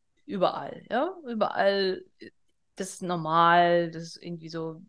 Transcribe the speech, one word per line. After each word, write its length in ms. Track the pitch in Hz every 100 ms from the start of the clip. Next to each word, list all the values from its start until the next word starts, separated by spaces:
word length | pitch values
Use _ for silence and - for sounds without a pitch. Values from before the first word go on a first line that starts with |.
| _ _ -
überall, 580 | 202 175 - 139 - -
ja? 260 | 233 330 370 269
Überall, 760 | 226 - - 196 196 190 185 - -
äh, 120 | - _ _ _ _ -
das 140 | 185
ist 100 | -
normal, 880 | 180 175 156 165 170 170 175 175 170
das 120 | 165
ist 140 | 165 -
irgendwie 260 | - 170 160
so, 320 | 165 160 160